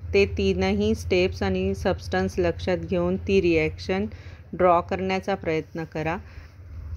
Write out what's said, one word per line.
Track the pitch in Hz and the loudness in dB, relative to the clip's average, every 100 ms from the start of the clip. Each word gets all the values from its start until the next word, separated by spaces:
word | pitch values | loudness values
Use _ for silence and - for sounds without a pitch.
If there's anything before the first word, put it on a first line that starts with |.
| - | 0
ते | 196 196 - | 2 2 2
तीनही | 196 185 190 202 208 226 | 0 2 2 2 2 0
steps | - 185 185 - | 0 2 2 0
आणि | 196 185 190 196 | -2 0 -2 0
substance | 202 180 - 190 190 - | -2 -2 -2 -2 0 0
लक्षात | 175 165 - 175 | 0 0 -2 -2
घेऊन | 165 180 175 185 | 0 0 0 0
ती | - 196 | 2 4
reaction | 175 160 156 - - 190 214 - - - - | 4 4 2 -2 -4 -2 -2 -8 -16 -18 -14
draw | - 180 170 | 2 6 6
करण्याचा | 170 190 190 190 190 | 2 -2 0 -2 -2
प्रयत्न | 196 175 160 156 170 | -2 0 -2 -2 -8
करा, | 160 160 156 185 - - - - - - - | -6 -4 -4 -4 -8 -16 -18 -20 -16 -12 -10